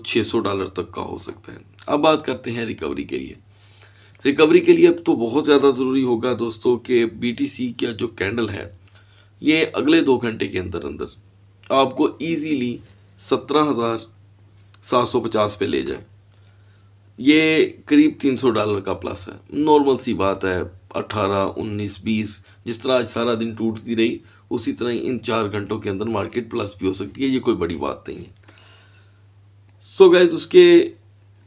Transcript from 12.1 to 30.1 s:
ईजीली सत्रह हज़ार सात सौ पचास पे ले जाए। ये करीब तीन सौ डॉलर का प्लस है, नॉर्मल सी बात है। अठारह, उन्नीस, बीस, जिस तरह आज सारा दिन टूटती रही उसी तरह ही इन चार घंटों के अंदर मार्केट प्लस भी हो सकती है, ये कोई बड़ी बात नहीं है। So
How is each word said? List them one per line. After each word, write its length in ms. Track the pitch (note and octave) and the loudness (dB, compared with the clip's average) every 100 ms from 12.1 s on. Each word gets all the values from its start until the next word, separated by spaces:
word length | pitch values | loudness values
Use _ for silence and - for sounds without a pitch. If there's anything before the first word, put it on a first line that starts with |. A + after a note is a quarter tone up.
| - | -2
ईजीली 560 | D3+ D#3+ D#3 C#3+ B2 A#2 - - _ _ | -6 -6 -4 -4 -4 -8 -14 -20 _ _
सत्रह 480 | - C3 - C#3+ D3+ | -4 -4 0 0 2
हज़ार 360 | A#2 A#2 A2+ - _ _ _ _ _ _ - | 0 -2 -4 -10 _ _ _ _ _ _ -20
सात 260 | - B2+ A#2+ | -2 0 2
सौ 120 | B2 | -2
पचास 360 | - G#2+ G#2 - | -2 0 -2 -2
पे 60 | F2+ | -2
ले 160 | C#2+ | -2
जाए। 220 | C2 C2+ - _ _ _ _ _ _ _ _ _ _ - | -4 -8 -12 _ _ _ _ _ _ _ _ _ _ -4
ये 460 | B2+ D3+ D#3 D#3 - - - | 4 4 6 4 2 -2 2
करीब 300 | D3 D3+ - | 4 4 4
तीन 160 | C#3 B2 | -2 0
सौ 140 | C3 | 0
डॉलर 300 | G#2+ G#2 G2+ | 2 0 -2
का 120 | G2 | -4
प्लस 320 | F#2 - - - | -6 -6 -10 -14
है, 100 | - - | -18 -10
नॉर्मल 420 | C#3+ D#3 D3+ C#3 B2+ | -2 4 4 4 0
सी 180 | - | -2
बात 300 | F2+ G2 F#2+ | -2 0 0
है। 160 | F#2+ F2+ - - _ - | -2 -2 -4 -12 _ -10
अठारह, 580 | - G#2+ G2 G2 F#2+ - | -6 -4 -2 0 -2 -4
उन्नीस, 440 | A2 G#2 G#2 - | -8 -6 -8 -8
बीस, 340 | F#2+ A2 G2+ - - - A#2 | -4 -4 -4 -10 -18 -18 -12
जिस 160 | A2 | -8
तरह 120 | C3 | 0
आज 120 | B2+ A#2+ | 0 0
सारा 280 | A#2 A#2 | -4 -2
दिन 200 | A2+ A2+ | -2 -4
टूटती 400 | G#2+ A2+ G#2+ - | -4 -4 -6 -6
रही 260 | A2+ A#2 - - _ - | 0 0 -2 -12 _ -8
उसी 220 | A#2+ C#3 | -6 -6
तरह 180 | A#2+ A#2+ | -4 -4
ही 80 | A#2 | -4
इन 200 | F#2 A#2+ | -4 -6
चार 280 | A#2 A2+ G#2 | -4 -2 -2
घंटों 300 | G#2 G2 G#2+ | -4 -6 -6
के 120 | A2 | -6
अंदर 180 | F#2+ A2 | -6 -4
मार्केट 420 | G#2 F#2+ - A2+ | -4 -4 -6 -6
प्लस 260 | A#2 G2+ - | -6 -8 -4
भी 60 | F#2+ | -4
हो 60 | |
सकती 300 | F#2+ G#2 A#2+ | -4 -8 -4
है, 60 | C3+ | -2
ये 100 | B2+ | -2
कोई 160 | A#2+ | 0
बड़ी 220 | G2+ F2 D#2+ | -2 -2 -4
बात 280 | C#2 - - | -6 -8 -12
नहीं 100 | - | -16
है। 140 | - - _ - - - _ _ _ _ _ _ _ _ _ _ - - | -16 -20 _ -20 -20 -20 _ _ _ _ _ _ _ _ _ _ -10 6
So 160 | F#3 | 8